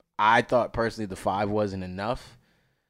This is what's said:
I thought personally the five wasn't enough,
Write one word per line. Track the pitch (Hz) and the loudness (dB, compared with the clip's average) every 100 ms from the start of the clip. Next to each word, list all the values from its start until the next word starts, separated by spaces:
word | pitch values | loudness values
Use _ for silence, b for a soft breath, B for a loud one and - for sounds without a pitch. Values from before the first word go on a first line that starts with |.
| _ - | _ 0
I | 107 117 | 4 6
thought | 120 127 107 | 4 2 0
personally | - 113 107 107 | -2 -4 -4 -8
the | |
five | 92 104 98 104 | -6 -4 -2 0
wasn't | 107 104 95 | 0 -2 -4
enough, | 92 92 104 135 - - _ _ _ _ _ | -8 -6 -6 -6 -8 -20 _ _ _ _ _